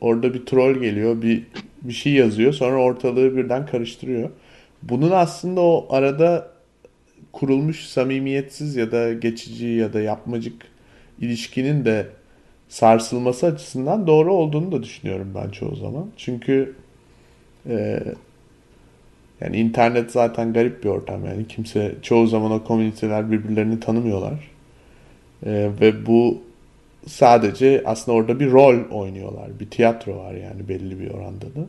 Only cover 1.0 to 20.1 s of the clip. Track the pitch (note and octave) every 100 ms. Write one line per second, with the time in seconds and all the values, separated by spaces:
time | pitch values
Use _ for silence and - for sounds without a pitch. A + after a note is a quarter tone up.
1 | A2 A#2 A2+ A#2 - - - - B2 A2+
2 | D3 C#3 A#2 G#2+ B2 D3 B2 C3 B2+ B2+
3 | B2+ A#2+ C3 C3 B2 B2 D3 B2 A#2 -
4 | C3 A#2+ A#2+ - _ - _ _ A2+ B2
5 | D#3 F#3 E3+ - F3+ F#3 F3 D#3+ - C3+
6 | C#3 C#3+ E3 E3+ - _ _ _ _ _
7 | _ _ - - C3+ C3+ D3+ D#3+ - -
8 | B2+ C3+ C3+ C#3 C3+ - D3+ C3+ A2+ A#2+
9 | A#2 A#2 A#2 A2+ - A2+ A#2+ A#2 G#2+ G#2+
10 | G#2+ G#2+ - A#2+ A#2 - - _ _ _
11 | _ - A#2+ A#2 - - C3 D3+ A2+ A2
12 | G2 - _ _ _ _ _ - A2+ A2+
13 | - B2 B2 B2 F3 D3+ - C3 C3+ G#3+
14 | F3 D#3 E3 F#3+ D#3 D3+ F#3 D3 A2 -
15 | G2+ F#2+ G2 G2 G2 G2+ G#2 G2+ G2+ C3
16 | G3+ - - B2 B2 C3+ C3 - _ _
17 | _ _ _ _ _ _ - A2+ G#2 G#2+
18 | - - _ _ _ _ _ _ _ _
19 | _ _ _ _ E2 F#2+ A2+ A#2+ A#2 A#2+
20 | A#2